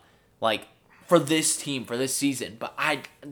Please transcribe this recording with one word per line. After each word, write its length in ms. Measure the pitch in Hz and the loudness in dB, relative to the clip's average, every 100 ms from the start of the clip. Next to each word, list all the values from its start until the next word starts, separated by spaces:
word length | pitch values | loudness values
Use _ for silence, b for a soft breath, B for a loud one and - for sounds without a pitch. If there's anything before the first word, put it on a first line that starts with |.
| b b b _ | b b b _
like, 280 | 113 107 - _ _ - - | 0 0 -4 _ _ -18 4
for 120 | 170 | 4
this 380 | 143 160 156 - | 6 2 2 -2
team, 280 | 143 135 | -4 -6
for 120 | 117 120 | -4 -2
this 180 | 135 | -2
season." 420 | - 143 127 92 110 | 0 0 0 -6 -8
But 140 | 120 - | -10 -2
I, 220 | 151 139 - _ 143 | -2 -2 -6 _ -12